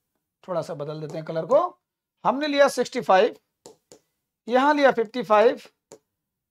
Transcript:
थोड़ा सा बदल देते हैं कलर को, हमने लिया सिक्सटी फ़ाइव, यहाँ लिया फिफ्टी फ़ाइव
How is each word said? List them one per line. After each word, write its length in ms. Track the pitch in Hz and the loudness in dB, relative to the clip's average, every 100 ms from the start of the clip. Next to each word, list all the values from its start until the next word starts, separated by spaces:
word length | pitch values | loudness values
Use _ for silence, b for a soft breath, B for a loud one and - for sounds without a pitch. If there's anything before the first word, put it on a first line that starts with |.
| _ _ _ _ | _ _ _ _
थोड़ा 180 | - 170 | -10 -8
सा 120 | 147 | -8
बदल 260 | 151 147 156 | -12 -12 -12
देते 160 | 151 165 | -12 -14
हैं 80 | 160 | -10
कलर 200 | 156 170 | -10 0
को, 140 | 285 359 - _ _ _ _ | 0 0 -10 _ _ _ _
हमने 220 | - 262 302 | -4 -2 -2
लिया 220 | 277 277 | 2 2
सिक्सटी 320 | 262 247 254 | 2 -6 -6
फ़ाइव, 360 | - 254 311 - _ _ - _ _ - _ _ _ _ - | 2 4 4 -2 _ _ -20 _ _ -20 _ _ _ _ -2
यहाँ 260 | 254 285 | 0 2
लिया 160 | 294 269 | 4 2
फिफ्टी 300 | 240 214 247 | 2 -4 -6
फ़ाइव 380 | 190 208 233 285 - _ _ - _ _ _ _ _ | 0 4 4 2 -12 _ _ -20 _ _ _ _ _